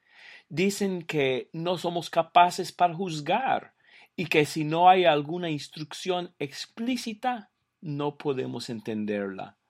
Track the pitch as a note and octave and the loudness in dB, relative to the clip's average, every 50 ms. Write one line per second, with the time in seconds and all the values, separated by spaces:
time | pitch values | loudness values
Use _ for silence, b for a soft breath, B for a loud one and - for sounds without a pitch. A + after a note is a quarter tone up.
0 | B B B B B B B B B B D#3+ C#3+ F#3 G3+ G3+ - G#3 G3 F#3 F3 | B B B B B B B B B B -2 0 0 0 0 0 -2 -2 -2 -4
1 | D#3+ - - D3+ C#3 C3 C3 B2 - - - D#3+ E3 F3 F#3 D#3+ - F3 F3 E3+ | -6 -4 -2 0 2 2 0 -2 -4 -8 -8 -6 -4 -4 -2 -2 -2 -4 -4 -4
2 | D#3+ - - E3+ E3 - - F3 F3 F3 E3+ - F3+ - - - F3+ F3 E3 E3 | -6 -4 -2 -2 0 4 8 8 8 6 4 -2 -6 -6 -2 0 0 2 2 0
3 | G3 F#3 D#3+ D3+ D3 D3+ F3+ A3+ C4+ G#3 B2 - - - _ b b b b b | -4 -4 -4 -4 -2 -2 -2 0 0 0 -2 -2 -4 -8 _ b b b b b
4 | b b b - E3+ D3+ - D#3+ D3+ - - E3 D3+ D3+ D#3+ E3 F3 F#3 F#3 F#3+ | b b b -6 -2 2 4 4 4 2 0 -4 -2 0 2 6 8 8 8 8
5 | F3+ E3+ D3+ D3 D3 D3 E3+ F3+ F3+ E3 D#3 C#3+ C#3 - - D#3+ D3+ - - - | 8 4 4 4 2 -2 -6 -6 -4 -4 -4 -4 -6 -10 -14 -14 -14 -12 -12 -8
6 | - F#3 F3+ F3+ F3+ F3 _ - D3 C#3 - - - - - - A3+ A#3+ C4 A#3+ | -4 -4 -4 -4 -4 -8 _ -10 -10 -10 -10 -12 -14 -14 -10 -8 -4 -4 -4 -4
7 | - A#3 A3 G#3 - B3+ B3 A3+ G#3 _ _ _ _ _ _ _ - D#3+ C#3+ C#3+ | -6 -8 -8 -6 -4 -4 -4 -6 -10 _ _ _ _ _ _ _ -10 -8 -6 -4
8 | C#3+ D3 C#3+ - - D3+ C3+ B2+ C3 B2+ C3 A#2+ - - A#2+ A2 - A#2+ A2 G#2+ | -4 -4 -6 -4 -4 -4 -4 -4 -4 -6 -8 -10 -8 -8 -10 -8 -6 -6 -6 -4
9 | G#2+ G#2 G#2 G2+ G2+ G2 F#2+ F#2+ G2 - - _ _ _ | -4 -4 -4 -4 -4 -6 -8 -10 -12 -14 -16 _ _ _